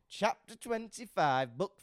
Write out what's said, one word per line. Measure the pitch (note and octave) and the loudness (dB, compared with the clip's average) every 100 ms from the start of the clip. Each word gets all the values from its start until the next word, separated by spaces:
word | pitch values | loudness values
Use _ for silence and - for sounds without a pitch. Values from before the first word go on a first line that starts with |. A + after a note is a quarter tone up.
| - | -14
chapter | - G#3 - - A3 | -2 0 0 -10 -12
twenty-five, | A#3+ A3+ A3+ - A3+ F#3+ D3+ C3 B2+ A#2+ | -6 -6 -6 -14 -6 2 4 4 0 -2
book | - _ | -6 _